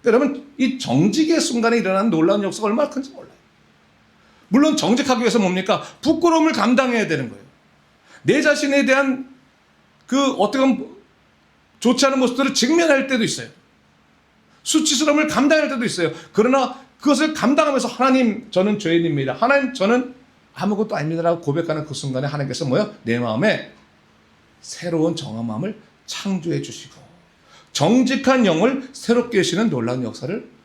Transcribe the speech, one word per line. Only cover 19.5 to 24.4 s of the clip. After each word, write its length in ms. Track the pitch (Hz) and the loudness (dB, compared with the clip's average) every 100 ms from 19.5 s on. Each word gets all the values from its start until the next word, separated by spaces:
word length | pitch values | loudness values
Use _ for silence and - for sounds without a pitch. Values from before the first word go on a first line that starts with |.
| 277 262 | 2 0
저는 400 | - 196 247 247 - _ _ _ | -2 0 0 -2 -14 _ _ _
아무것도 420 | - 190 202 214 185 | -6 -4 -2 -4 -4
아닙니다."라고 460 | 151 165 170 170 | -4 -2 0 0
고백하는 440 | 143 151 165 151 151 | -2 -2 -2 -4 -6
그 80 | |
순간에 340 | 139 139 127 143 | -8 -6 -4 -4
하나님께서 380 | 147 139 123 143 | -6 -6 -4 -2
뭐요? 280 | 139 208 - | 0 -2 -6
내 140 | - 120 | -4 -2
마음에 540 | 120 110 208 170 - - _ _ _ _ _ _ | -2 0 0 -2 -6 -20 _ _ _ _ _ _